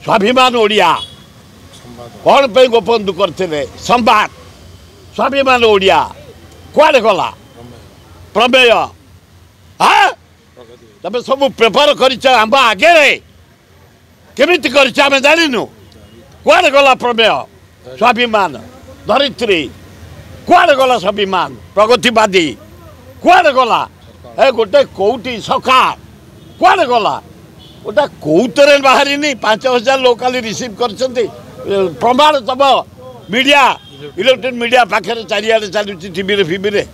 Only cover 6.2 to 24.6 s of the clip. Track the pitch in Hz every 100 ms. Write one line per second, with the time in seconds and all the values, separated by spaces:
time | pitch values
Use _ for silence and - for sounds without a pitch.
6.2 | - - - - - - 311 285 220 185
7.2 | 123 - - - 120 120 - - - -
8.2 | - 190 240 254 247 202 135 - _ -
9.2 | _ _ _ _ _ _ - 381 381 -
10.2 | _ _ _ - 117 120 - _ 175 240
11.2 | 233 269 277 - 226 202 294 247 254 254
12.2 | 269 254 220 269 254 202 302 339 277 151
13.2 | - _ _ _ _ _ _ _ _ _
14.2 | _ - 285 349 262 262 262 208 277 277
15.2 | 269 330 330 240 139 - - - - -
16.2 | - - - 320 349 269 277 247 240 226
17.2 | 226 151 117 - _ _ - 131 226 233
18.2 | 240 220 185 127 - - - - - 233
19.2 | 285 180 233 180 139 - - - - -
20.2 | - - - 349 349 277 262 247 185 208
21.2 | 196 185 147 120 - - 214 240 240 226
22.2 | 214 185 160 107 - - - - - -
23.2 | - 359 330 262 254 180 127 _ - -
24.2 | 123 117 247 226